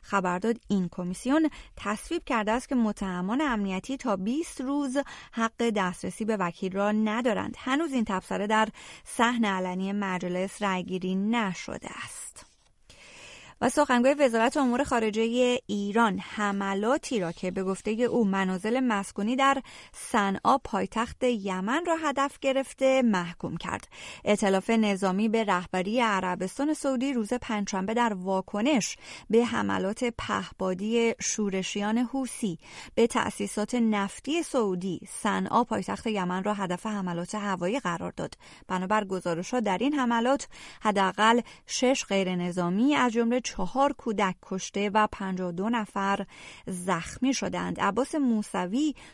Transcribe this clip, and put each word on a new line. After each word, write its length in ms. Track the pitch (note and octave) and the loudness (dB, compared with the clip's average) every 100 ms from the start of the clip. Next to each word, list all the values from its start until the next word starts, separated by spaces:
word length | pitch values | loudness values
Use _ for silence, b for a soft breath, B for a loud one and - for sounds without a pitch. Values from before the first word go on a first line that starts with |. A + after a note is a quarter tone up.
خبر 360 | - G3 F3+ F3+ | -2 0 0 0
داد 180 | A3+ A3+ - | 0 -2 0
این 200 | G3+ F3 | 0 0
کمیسیون 600 | - F3+ F#3 B3 D#4 D#4 B B - | -4 -6 -4 0 2 2 B B -8
تصویب 460 | G3+ G#3+ - E4 | -6 -6 -4 -6
کرده 280 | - A#3 G#3 | -2 0 2
است 160 | A#3 - | 0 0
که 60 | |
متهمان 680 | B3+ G#3+ - G3 F3+ F#3 C4 | 2 2 0 -4 -2 -2 0
امنیتی 560 | D4+ A3 G3 F#3+ - C4+ | 0 0 0 -2 -4 -4
تا 200 | B3+ F#3+ | -2 0
بیست 440 | G3 C#4+ E4 - | 0 -2 -4 -6
روز 380 | B3+ C#4+ C#4 C4+ C4+ B B | -2 0 0 0 -2 B B
حق 380 | A#3 A3+ - A#3 G#3 | -2 -2 0 0 2
دسترسی 480 | F3+ F3 F#3 - | 0 -2 -8 -4
به 120 | G#3+ G#3 | -2 0
وکیل 360 | F3 - F#3+ | -2 -2 -4
را 200 | F#3+ G#3 | 0 2
ندارند. 640 | G#3+ G#3+ A3 B3 F#3+ - - | 2 2 2 0 0 -2 -6
هنوز 340 | B3+ C#4 E4 | -2 0 2
این 120 | C4 | 0
تبصره 420 | A3 F#3+ - F#3 G#3 | 0 -2 -2 -4 2
در 220 | A3 G#3+ B B B | 2 2 B B B
صحن 400 | - - A#3 A#3+ | -8 2 2 4
علنی 480 | G#3+ F#3+ F#3 F#3 F#3+ | 0 0 -2 -2 -4
مجلس 680 | G3+ G3 F3+ F#3 F3+ F#3+ - | -2 -2 -2 -2 -2 -4 -2
رأیگیری 520 | G3+ F#3 F3 F#3 F#3 | -2 -2 -2 -4 -2
نشده 760 | F#3+ G#3 A#3 G3 E3+ - - - - | 0 2 0 0 -4 -8 -10 -10 -12
است. 420 | - - - - - _ _ _ - B B B B B B - | -12 -14 -16 -18 -20 _ _ _ -20 B B B B B B -2
و 80 | B3 | 2
سخنگوی 460 | D4+ C#4+ B3 C4 | 2 4 6 6
وزارت 420 | D4 C4+ A3+ A#3+ D4+ | 6 4 4 2 4
امور 280 | B3+ A#3+ | 2 2
خارجهٔ 760 | D#4 A#3+ A3 G#3+ A3+ A#3+ B3 B3 - | 2 2 2 0 0 4 4 2 -2
ایران 520 | G3+ G3+ G#3+ A3+ F#3 | -2 0 4 4 2
حملاتی 1000 | - - G#3 G3+ G3 G3 G#3+ D4+ - A#3+ | -6 -4 -2 0 -2 0 0 0 0 -2
را 120 | E3+ | -2
که 180 | - F#3 | -4 -6
به 140 | F#3+ | -4
گفتهٔ 380 | F#3+ F#3+ G#3 A3 | -4 -4 -4 0
او 220 | B3 A#3+ | 2 2
منازل 560 | G3+ G3 F#3 F#3 G#3+ B3+ | 2 2 0 0 0 0
مسکونی 560 | B3+ G3+ G3 - G#3 C4 | 2 0 -2 -4 -2 4
در 260 | C4+ C4+ B B B | 4 4 B B B
صنعا، 680 | - - A3+ G3 G3 - - | -18 -2 0 2 2 2 2
پایتخت 640 | - G3 F#3+ A3+ A#3 - | 0 -2 -2 -2 -4 0
یمن، 600 | B3 A3+ G3 F#3 G3 D4 F4 | 0 0 -2 -2 0 0 0
را 100 | D#4+ | 0
هدف 340 | D#4 C#4 C#4 - | 0 0 -2 0
گرفته 600 | C4+ C4 C4 - C4 C4 | 0 0 -2 2 4 6
محکوم 540 | A#3+ F#3 E3+ - E3+ E3+ | 4 2 -2 -6 -8 -6
کرد. 320 | - - - B B B | -6 -6 -8 B B B
ائتلاف 460 | - G#3 G3 F#3+ G#3+ | 0 2 4 2 4
نظامی 580 | A3+ G#3 F#3+ F#3+ F#3 A3 | 2 4 2 2 2 2
به 160 | A3+ | 2
رهبری 560 | G#3 F3+ F3 F#3 F#3 B3 | 2 0 0 -2 0 0
عربستان 720 | A3+ F#3+ F3+ F3+ F#3 - D4 | 2 2 0 -2 -4 -2 -2
سعودی 380 | D4+ C#4 B3+ C#4 | 0 0 0 0
روز 200 | B3 G#3 | 0 -2
پنجشنبه 600 | B3 - G#3 G3+ F#3+ F#3+ | -4 -2 -4 -2 -2 0
در 180 | A3+ A#3 | 2 2
واکنش 840 | F#3+ F#3 F#3+ - G#3 B3+ C4 - - B B - | 0 0 -2 -2 0 2 2 0 -6 B B 2
به 140 | A3+ | 4
حملات 600 | A#3 A3+ G3+ G3 F#3 A3 B3 - | 4 0 0 0 -2 -2 -4 -4
پهپادی 960 | - G3 F3+ - F#3+ F#3 G#3+ A#3 A#3 - | -4 -2 -4 -4 -4 -2 0 2 2 0
شورشیان 800 | - - G3+ F#3+ F#3 G#3 G#3 A3+ | -2 -2 0 -2 -2 -2 0 0
حوثی 600 | B3 C4+ B3+ - G#3 E3 B B B | 0 -2 -4 -4 -4 -4 B B B
به 120 | - A#3+ | 2 4
تأسیسات 680 | A3+ G3+ - G3+ - G#3+ | 4 -2 -4 -4 -2 -2
نفتی 680 | B3 A3+ G#3 G3 - - E4+ | 2 2 2 -2 -6 -4 -2
سعودی، 580 | D#4+ C4+ G#3 F3+ F#3+ E3+ - | 0 0 0 0 -4 -6 -8
صنعا، 560 | - G#3 F#3+ F#3+ A3+ | -4 -2 0 2 2
پایتخت 420 | A#3+ G#3+ F#3+ G3 A#3 | 2 -2 -4 -4 -4
یمن، 380 | G#3 F3+ F#3 | -2 -2 -2
را 100 | G3 | -2
هدف 320 | G3+ F#3 F3+ A3 | -2 -2 -4 -4
حملات 480 | G#3 F#3 E3+ F3 | -4 -4 -4 -4
هوایی 460 | G#3+ G3+ F3+ F3 B3+ | -4 -4 -2 -2 -2
قرار 320 | F#3 F3 G3+ - | -2 -4 -6 -6
داد. 180 | D#3+ - B B - | -8 -10 B B -4
بنابر 360 | F#3 F#3 G#3+ | -4 2 0
گزارش‌ها، 560 | G3+ F#3 F3+ F3 F#3 B3 | 0 -2 -2 -2 -2 -2
در 180 | G#3 F#3 | 0 0
این 160 | C4 | 0
حملات 540 | D4 A#3+ A#3 A#3+ C#4 - B B B | 0 2 2 2 2 -2 B B B
حداقل 600 | G#3+ G3+ F#3+ F#3 A3 A#3+ B B - | 0 4 2 4 6 6 B B -8
شش 380 | - B3 C4+ - | 2 2 2 2
غیر 260 | G3 F#3 | 0 2
نظامی، 600 | F3+ F3 F3+ F3 F#3+ C#4 | 0 -2 0 0 2 4
از 180 | C#4+ B3 | 4 4
جمله 280 | A3+ A#3 B3 - | 2 2 0 -2
چهار 400 | - F3+ C4 C#4 | -4 -2 2 2
کودک، 420 | - A#3 G3+ F#3+ F3+ | 2 -2 0 0 0
کشته 480 | - F#3+ - G3 G3+ | -6 -8 -4 -2 2
و 160 | G#3+ G#3+ | 4 2
پنجاه 360 | - F#3+ F#3 F3+ | 0 -4 -2 -2
و 40 | |
دو 160 | E3+ G#3+ | -2 0
نفر 580 | A#3+ G3+ G3+ G3 G3 F#3+ B B B - | 0 -2 -2 0 0 -4 B B B -10
زخمی 680 | F3+ F3 E3+ - - C4 | -6 -2 -2 -2 -2 0
شدند. 460 | B3+ F#3+ F3+ F3+ F3+ | 0 -2 -2 -4 0
عباس 340 | F#3+ G3+ C#4 | 0 0 -2
موسوی، 800 | D#4 B3+ G#3+ - F#3+ F3+ A#3+ D#4 B B | 0 2 2 0 -4 -2 0 0 B B